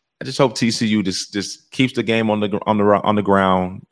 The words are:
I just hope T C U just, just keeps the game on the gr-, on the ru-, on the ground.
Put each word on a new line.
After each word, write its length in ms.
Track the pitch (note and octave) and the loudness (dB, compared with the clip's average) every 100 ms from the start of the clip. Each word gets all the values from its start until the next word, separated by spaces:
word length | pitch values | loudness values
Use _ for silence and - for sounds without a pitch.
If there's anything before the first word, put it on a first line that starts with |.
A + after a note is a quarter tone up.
| _ - | _ -16
I 60 | |
just 140 | C3 C3 | -8 0
hope 160 | C3+ | 0
T 160 | A2+ A#2 | 2 -2
C 160 | - A2+ | 0 0
U 160 | G#2+ | 0
just, 320 | F#2+ F2+ - | 0 -4 -6
just 360 | G2+ F#2+ - _ | -8 -8 -12 _
keeps 200 | - C3 | -2 -2
the 100 | - | -2
game 280 | A2 A2+ A2 | -2 0 0
on 100 | G#2+ | 0
the 80 | G#2 | -2
gr-, 160 | G2 | -2
on 140 | - G#2+ | -2 2
the 60 | |
ru-, 180 | G#2 G2+ | 4 2
on 140 | - G#2+ | 2 0
the 60 | |
ground. 640 | F#2+ G2 F#2+ F#2 F#2 F#2+ - | 2 2 4 2 0 -6 -12